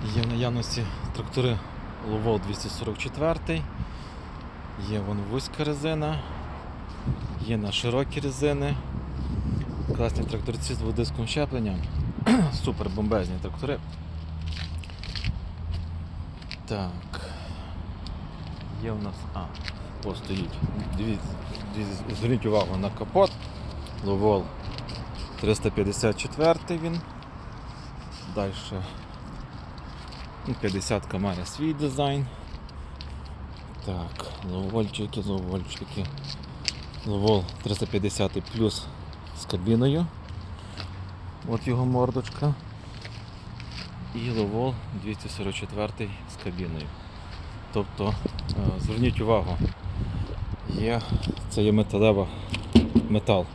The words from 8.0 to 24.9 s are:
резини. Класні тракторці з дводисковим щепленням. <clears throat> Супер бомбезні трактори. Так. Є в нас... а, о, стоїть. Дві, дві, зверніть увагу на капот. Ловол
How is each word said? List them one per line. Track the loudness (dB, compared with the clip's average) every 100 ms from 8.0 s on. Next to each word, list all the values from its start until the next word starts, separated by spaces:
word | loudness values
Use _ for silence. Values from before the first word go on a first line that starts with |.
| 2 0
резини. | -2 2 2 4 2 0 -2 -4 -4 -4 -2 0 0 0 -2 -2 -2 2
Класні | 2 2
тракторці | 0 0 -2 -2 -2
з | 0
дводисковим | 0 2 0 0 0
щепленням. | 0 2 2 0 0 0 0 0 2 6
<clears throat> | 8 6 4
Супер | 0 0 0
бомбезні | 2 4 4 4 -2
трактори. | -4 -2 -2 -2 -4 -8 -8 -6 -6 -4 -4 -4 -4 -6 -6 -8 -6 -2 0 -2 -6 -6 -4 -4 -4 -6 -6 -8 -8 -8 -8 -8 -2
Так. | 0 0 -4 -6 -8 -6 -8 -8 -8 -6 -8 -6 -6 -6 -6 -8 -8 -8 -8 -8 -4
Є | -2
в | -2
нас... | -4 -6 -6
а, | -6 -6 -6 -6 -6 -10 -6
о, | -4
стоїть. | -4 -2 -2 -2 -2 -2 -2 -2 0
Дві, | 0 0 -2 -6 -6 -6 -6
дві, | -4 -4 -4 -4
зверніть | 0 2 4 6
увагу | 4 4 2
на | 0
капот. | -2 2 6 6 4 -8 -8 -8 -6 -8 -4
Ловол | 2 6 6 6 2 -6 -6 -6 -6